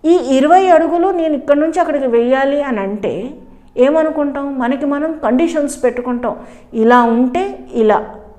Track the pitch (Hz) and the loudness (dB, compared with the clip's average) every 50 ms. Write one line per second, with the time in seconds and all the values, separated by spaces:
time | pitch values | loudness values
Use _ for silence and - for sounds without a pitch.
0 | - 311 349 359 247 254 269 262 269 302 339 381 381 370 339 302 330 302 330 339 | 4 4 2 2 2 2 2 2 4 6 6 6 6 6 4 4 4 2 0 0
1 | 339 392 359 349 320 320 302 262 - - 285 285 311 330 330 370 330 - 285 285 | 0 0 0 0 -2 -2 -2 -4 0 0 2 2 2 0 0 -2 -2 0 -2 -2
2 | 269 254 233 233 233 240 262 269 269 277 285 294 285 277 240 208 196 196 208 214 | -2 0 2 2 2 2 0 0 0 0 0 -2 -2 -4 -4 -4 -4 -6 -6 -6
3 | 196 170 120 165 214 269 294 - - - - - _ - _ 247 247 277 302 320 | -6 -6 -6 -6 -8 -10 -14 -16 -20 -20 -20 -20 _ -12 _ 2 2 2 4 2
4 | 311 311 302 302 294 277 262 277 277 277 277 262 240 240 277 262 294 277 285 285 | 0 0 -2 -2 -4 -4 -4 -6 -8 -6 -6 -4 -2 -2 -2 -2 -4 -4 -4 -4
5 | 302 320 320 - - - 240 254 339 339 330 311 285 285 - - - 240 240 247 | -4 -6 -6 -4 -2 0 0 2 0 0 0 -2 -4 -4 -4 -2 -2 -2 -2 -2
6 | 240 254 247 240 247 226 - - - - - - - _ - 233 220 226 247 247 | -6 -6 -6 -4 -4 -6 -8 -8 -14 -20 -20 -20 -20 _ -2 0 4 4 4 4
7 | 240 233 226 233 254 254 247 349 381 392 - - - - 254 240 220 214 202 - | 4 2 2 2 0 0 0 -4 -4 -4 -8 -12 -14 -8 -2 0 2 2 2 0
8 | - - - - - - - | -2 -6 -16 -20 -20 -20 -20